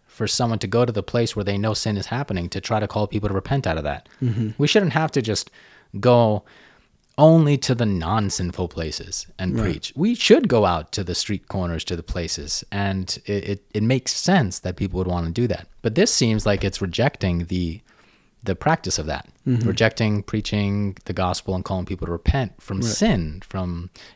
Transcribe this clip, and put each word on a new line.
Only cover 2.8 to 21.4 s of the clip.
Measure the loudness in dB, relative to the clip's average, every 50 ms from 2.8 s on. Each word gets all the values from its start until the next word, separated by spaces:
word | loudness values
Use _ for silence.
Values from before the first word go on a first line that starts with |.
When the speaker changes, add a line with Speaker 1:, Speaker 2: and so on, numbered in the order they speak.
Speaker 1:
to | -2 -2
call | -2 -2 -2
people | -2 -2 -2 -2 -2
to | -2
repent | -2 -2 -2 -2 -2 0
out | -2 -2 -2
of | -2
that. | -4 -6 -6 -10 _ -10 _ -2
Speaker 2:
Mm-hmm. | -2 0 0 -2 -4 0 0
Speaker 1:
We | 0
shouldn't | 4 4 4 2 2 0
have | 0 -2 0 0
to | -2 0
just | 0 -2 -2 -4 -8 _ -20 -20 -20 -20 -20 _ _ -12 0
go | 4 6 8 8 6 6 4 0 -2 -8 -20 -20 -20 -20 _ _ _ _ _ _ _ _ _
only | 6 8 8 8 8 6 6 4 2
to | 2 0 2
the | 2 2
non-sinful | 2 2 0 0 0 0 0 0 0 -2 -2 -4 -4 -2 -4 -6 -4
places | -4 -6 -6 -6 -6 -8 -10 -10 -10 -10 -12 -12 -10 -6
and | -4 -2 0
Speaker 2:
Right. | 0 0
Speaker 1:
preach. | 0 -2 -4 -6 -10 -4
We | -2 0 0 0
should | 0 6 8 8 8 8 4
go | 4 4 4
out | 4 2 0 -2 -6 -6
to | -6 -4
the | -4 -4
street | -4 -2 -2 -4 -4 -4 _
corners, | -4 -2 -2 -2 -2 -4 -4
to | -4 -6
the | -6 -6
places, | -6 -6 -6 -4 -4 -6 -8 -6 -8 -8 -8 -8 -6
and | -4 -2 -2 -2 -2 -2 -4 -4 -8 -10 -6
it, | -4 -4 -4 -2 -4
it, | -6 -6 -6 _ _
it | 0 2
makes | 2 2 2 0 -2 -6
sense | -4 0 2 4 4 2 0 -4 -6
that | -6 -8 -4
people | -4 -4 -4 -2 -2
would | -2 0
wanna | 0 -2 -2 -2
do | -2 -2 -2 -2
that. | -2 -8 -16 -20 -20 -4 -4
But | -2 2
this | 2 2 2 2
seems | 2 2 2 2 2 2
like | 0 0 2 0
it's | -2 -2 -2
rejecting | -6 -4 -2 0 0 0 0 0 -2 0 0 0 -2
the, | -2 -2 -2 -2 -2 -4 -8 -14 _ _ _ _ _ _ _ _ _ _ _ -6
the | -6 -6
practice | -2 0 0 0 0 0 -4 -4 -4
of | -4
that, | -4 -6 -8 -8 -12 -20 _ _
Speaker 2:
Mm-hmm. | 0 0 2 2
Speaker 1:
rejecting | 0 2 2 2 2 2 0 0 0 0 -2 -2
preaching | -4 -4 -4 -4 -2 -2 -2 -2 0 0 -2 -2 -4 -4 -8 _
the | -8 -4
gospel | -2 -2 -2 -2 -4